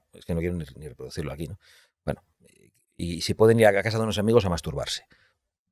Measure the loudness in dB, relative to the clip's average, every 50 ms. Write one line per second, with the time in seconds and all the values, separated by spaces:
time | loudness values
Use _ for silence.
0 | _ _ -20 -14 -8 -6 -4 -4 -2 -4 -4 -6 -8 -10 -14 -16 -18 -16 -16 -16
1 | -16 -12 -10 -10 -8 -8 -8 -10 -10 -10 -12 -14 _ _ -20 _ _ _ _ _
2 | _ -8 -8 -8 _ _ _ _ _ _ _ _ _ _ _ _ _ _ _ -8
3 | -8 -6 -6 -4 -4 -4 2 6 6 6 8 8 6 6 6 4 0 0 -2 -2
4 | -2 -2 -2 -2 2 4 4 4 4 2 0 -4 -4 -6 -8 -6 -6 -8 -8 -10
5 | -12 _ _ _ _ _ _ _ _ _ _ _ _ _